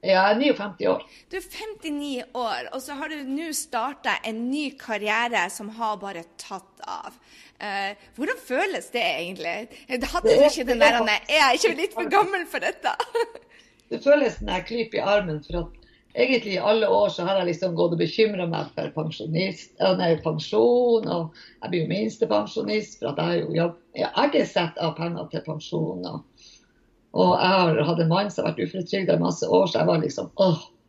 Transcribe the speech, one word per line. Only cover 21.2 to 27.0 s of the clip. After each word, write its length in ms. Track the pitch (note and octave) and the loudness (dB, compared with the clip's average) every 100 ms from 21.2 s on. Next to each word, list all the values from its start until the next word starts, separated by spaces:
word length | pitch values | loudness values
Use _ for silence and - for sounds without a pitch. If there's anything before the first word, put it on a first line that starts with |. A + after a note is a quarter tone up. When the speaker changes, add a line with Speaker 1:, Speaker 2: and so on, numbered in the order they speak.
| E3 - - _ | -4 -10 -20 _
Speaker 1:
jeg 80 | - | -4
blir 140 | F3+ | -2
jo 60 | D#3 | -2
minstepensjonist, 1040 | F3+ A3 - A3 G#3 G#3 - G#3 G#3+ - - | -2 -2 -2 0 0 0 -4 -2 -2 -4 -8
for 120 | - | -6
at 100 | D3 | -2
jeg 80 | E3 | 0
har 80 | E3+ | 0
jo 160 | E3 | -2
jobb-, 240 | E3 E3+ E3+ _ | -2 -2 -4 _
jeg 160 | - - - | -6 -4 0
har 160 | C#4+ | 2
ikke 140 | C#4+ - | 2 0
sett 340 | - E3+ - | 0 -2 -2
av 140 | E3 D3+ | -6 -4
penger 320 | E3+ E3 - | -6 -6 -8
til 140 | - - | -8 -8
pensjon, 640 | D3+ - E3+ D#3+ F#2 F2 | -10 -6 -4 -4 -6 -8
og, 380 | E3 - _ - - _ _ _ _ | -10 -14 _ -20 -20 _ _ _ _